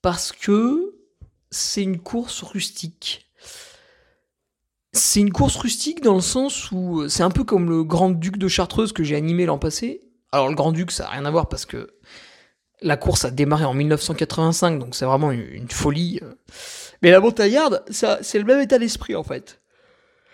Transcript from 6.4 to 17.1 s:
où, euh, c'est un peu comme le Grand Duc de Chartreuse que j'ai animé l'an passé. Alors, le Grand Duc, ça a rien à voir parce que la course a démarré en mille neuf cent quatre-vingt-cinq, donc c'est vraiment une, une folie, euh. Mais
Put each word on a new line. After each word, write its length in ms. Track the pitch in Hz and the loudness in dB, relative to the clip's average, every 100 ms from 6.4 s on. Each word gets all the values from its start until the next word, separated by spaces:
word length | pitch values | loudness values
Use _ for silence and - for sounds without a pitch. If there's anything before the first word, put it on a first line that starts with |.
| 269 - - | -2 -4 -6
où, 300 | 185 180 165 | -6 -4 -4
euh, 60 | 147 | -2
c'est 140 | - | 0
un 80 | 180 | 2
peu 120 | 185 | 2
comme 260 | 262 196 175 | 2 2 2
le 140 | 165 | 0
Grand 260 | 160 170 185 | 0 2 2
Duc 280 | 175 170 196 | 2 -2 -2
de 100 | 190 | -2
Chartreuse 440 | - 180 - 220 | 0 -2 0 -2
que 120 | 214 | -2
j'ai 120 | 151 147 | -2 0
animé 300 | 160 175 175 | 0 0 0
l'an 120 | 143 | 0
passé. 440 | 160 - 233 277 _ _ _ | -2 -4 -8 -8 _ _ _
Alors, 160 | 139 135 | 0 0
le 60 | 151 | 2
Grand 160 | 147 | 0
Duc, 200 | 160 175 | 0 -2
ça 160 | - - | -6 -8
a 40 | |
rien 140 | 131 143 | -6 -2
à 60 | |
voir 160 | 160 151 | 0 0
parce 180 | - - | -6 -8
que 300 | 117 113 _ _ - - - _ _ _ _ | -12 -12 _ _ -20 -20 -20 _ _ _ _
la 160 | 165 147 | -2 0
course 280 | - 175 131 | 2 0 0
a 60 | |
démarré 320 | 127 143 151 | 0 2 2
en 100 | 151 | 0
mille 140 | 131 147 | 0 2
neuf 140 | 151 | 0
cent 140 | - 156 | 0 -4
quatre-vingt-cinq, 640 | 156 - 160 165 175 156 | -4 0 0 2 0 0
donc 160 | 123 - | -6 -6
c'est 100 | 131 | 0
vraiment 260 | 135 147 | 2 2
une, 160 | 123 78 | -2 -6
une 180 | 67 131 | -12 -10
folie, 500 | - 147 147 170 - | -2 0 0 -2 -4
euh. 100 | - - - - - - - - | -10 -20 -20 -20 -18 -16 -18 4
Mais 100 | 170 | 8